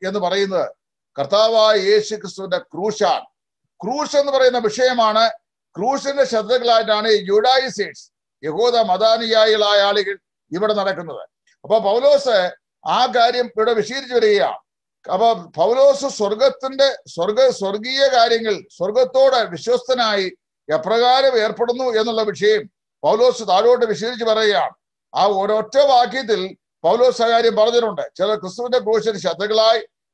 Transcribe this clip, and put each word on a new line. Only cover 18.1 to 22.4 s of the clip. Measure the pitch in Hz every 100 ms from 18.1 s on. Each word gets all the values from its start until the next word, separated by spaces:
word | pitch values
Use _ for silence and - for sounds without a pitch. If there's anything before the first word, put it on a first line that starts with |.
| 247 233 226 220 180 -
സ്വർഗത്തോട് | - 185 233 254 262 269 254
വിശ്വസ്തനായി | 185 160 233 247 247 247 220 202 185 - _ _ -
എപ്രകാരം | 156 185 233 247 254 262 240
ഏർപ്പെടുന്നു | 214 - 240 247
എന്നുള്ള | 254 220 233 220
വിഷയം | 208 156